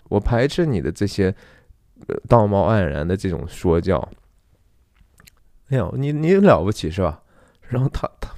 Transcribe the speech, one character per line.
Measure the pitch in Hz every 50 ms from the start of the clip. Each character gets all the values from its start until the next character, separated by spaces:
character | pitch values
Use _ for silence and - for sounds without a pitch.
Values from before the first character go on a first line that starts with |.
| _ -
我 | - 104
排 | - - 123 113 127
斥 | 151 - - 175
你 | 156 127 90 64
的 | 73 87
这 | - 101
些、 | 98 - - 95 92 95 - - - _ _ _ _ - _ _ _ _ - -
呃， | - - - - -
道 | 117 120 107
貌 | 104 101 98 87
岸 | 87 113 107 92
然 | 76 71 73 76 85
的 | 92
这 | 98 - 95
种 | 85 - - -
说 | - - - 87 82 85
教。 | 82 92 90 67 - - - - _ _ _ _ _ _ _ _ _ _ _ _ _ _ _ _ _ _ _ _ - - _ _ _ _ _ - _ -
“哎 | 135 127
呦， | 92 - -
你， | 123 139 143 147
你 | 147 156 165 196
了 | 196 202 185 110 78 82
不 | 98
起 | 104 - - 78
是 | 80 95
吧？” | 92 82 78 - _ _ _ _ _ _ _ _ -
然 | - 120 127 131
后 | 135
他， | - - - - _ -
他 | - - -